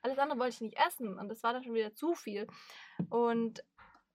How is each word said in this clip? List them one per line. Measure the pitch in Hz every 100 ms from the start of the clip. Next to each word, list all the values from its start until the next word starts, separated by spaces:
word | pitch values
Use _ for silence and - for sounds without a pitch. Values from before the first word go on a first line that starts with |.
Alles | 247 269
andere | 285 247
wollte | 247 -
ich |
nicht | 220 -
essen | 339 - 220 190
und | 202
das | 220
war | 233
dann | 254
schon | 254
wieder | 226 214
zu | - 311 339
viel. | - 202 214 - - - - - -
Und | 233 233 233 226 - - - - - _